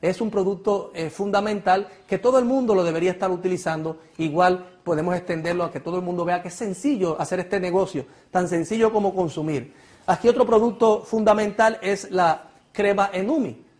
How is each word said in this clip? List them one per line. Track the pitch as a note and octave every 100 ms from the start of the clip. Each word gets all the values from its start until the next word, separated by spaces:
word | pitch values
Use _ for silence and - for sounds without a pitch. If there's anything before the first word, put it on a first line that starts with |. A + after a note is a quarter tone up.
es | D#3+ F#3
un | A3+
producto, | G#3 F#3 G3 - G3+ -
eh, | - D#3+
fundamental | - G3+ G3+ G#3 G#3 - F#3 G3+ - _
que | F#3
todo | A#3+ C4
el | A#3+
mundo | C4+ B3
lo | G3 E3+
debería | D#3+ F3+
estar | F3+ F#3+
utilizando. | F3+ F#3 F3+ F3 D#3+ D#3 D#3+ - -
Igual | D#3+ D3+ F3+ F3+ F3+ - -
podemos | D#3 E3 F3+
extenderlo | F3+ E3+ D#3+ F3 E3
a |
que | D3
todo | D3+ F3+
el |
mundo | F3+ F3+
vea | E3+ F3
que | F3
es |
sencillo | - A#3 - C#4+ C4+ F3+ D#3
hacer | D3+ F#3
este | F3+ G3+
negocio, | F3+ F3+ F#3+ D3 B2 - _
tan | F#3 F3+
sencillo | E3+ D#3+ A3+ A3
como | A3 G3+
consumir. | F#3 F3 D#3+ D#3 C#3+ A#2 - - - -
Aquí | F#3 A3+
otro | A#3+
producto | A3+ A3+ A#3 G#3 A3+ G#3+
fundamental | - A3 G#3+ G#3+ G#3 G3+ A3 A3+
es | F#3 G3+ -
la | F#3 E3+ D#3 - _ _
crema | - G3+ G3+ G3
Enumi. | F#3 G3 D#4+ G3 A#2 - _